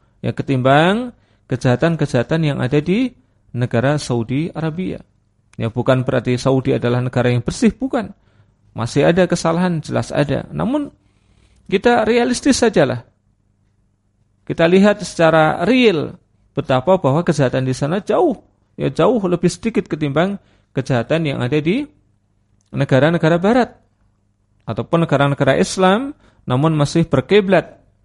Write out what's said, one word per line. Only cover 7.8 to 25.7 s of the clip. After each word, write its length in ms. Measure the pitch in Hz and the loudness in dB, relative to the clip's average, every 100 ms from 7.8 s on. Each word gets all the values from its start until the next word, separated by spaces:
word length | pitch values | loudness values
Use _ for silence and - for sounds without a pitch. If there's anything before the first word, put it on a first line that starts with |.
| 262 262 196 - _ _ _ _ _ | -4 -6 -8 -12 _ _ _ _ _
Masih 320 | - 117 147 | -8 -4 2
ada 240 | 151 170 175 | 2 4 2
kesalahan, 560 | 175 165 165 185 165 | 0 -2 0 -2 -2
jelas 240 | - 123 117 | -4 -6 -4
ada. 400 | - 143 135 - | -2 -2 -4 -6
Namun 400 | 143 180 294 285 - _ _ _ _ _ _ - | -6 -4 -4 -6 -12 _ _ _ _ _ _ -4
kita 400 | 196 240 240 220 | 0 2 2 2
realistis 480 | 240 247 240 294 254 | 2 0 0 0 2
sajalah. 480 | 240 196 135 120 - _ _ _ _ _ _ _ _ _ _ _ _ _ - | 2 2 0 0 -10 _ _ _ _ _ _ _ _ _ _ _ _ _ -8
Kita 160 | 143 | 0
lihat 400 | 170 190 202 208 | 2 4 4 2
secara 560 | 180 - 165 160 156 147 175 | -4 0 2 4 2 0 0
real 480 | 254 240 165 123 - _ _ _ - | 4 4 2 -4 -10 _ _ _ -8
betapa 400 | - 131 151 185 | -2 0 2 2
bahwa 240 | 135 143 | 2 0
kejahatan 480 | 175 151 127 131 131 | 0 0 0 0 -2
di 80 | 131 | -4
sana 240 | 143 190 | -4 -4
jauh, 360 | - - 359 220 _ _ _ - | -2 0 0 -2 _ _ _ -8
ya, 80 | 143 | -6
jauh 320 | 139 170 240 190 | 0 0 0 0
lebih 240 | 175 175 | 0 -2
sedikit 360 | - 226 220 - | -2 -4 -4 -4
ketimbang 520 | 151 151 139 185 202 _ _ _ | -4 -4 -2 -2 -4 _ _ _
kejahatan 520 | - 123 127 117 160 156 | -6 -2 -2 0 -2 -2
yang 100 | 131 | -4
ada 160 | 120 147 | -2 -2
di 240 | 147 226 294 _ _ _ _ _ _ _ _ | 0 -2 -4 _ _ _ _ _ _ _ _
negara-negara 640 | 131 139 131 147 170 160 170 | -6 0 2 2 2 2 2
barat 400 | 190 247 233 - _ _ _ _ _ _ _ _ | 2 2 0 -6 _ _ _ _ _ _ _ _
ataupun 400 | - 113 110 165 | -10 -8 -2 0
negara-negara 560 | 165 135 143 139 135 139 | 2 2 0 0 0 2
Islam, 560 | 185 | 0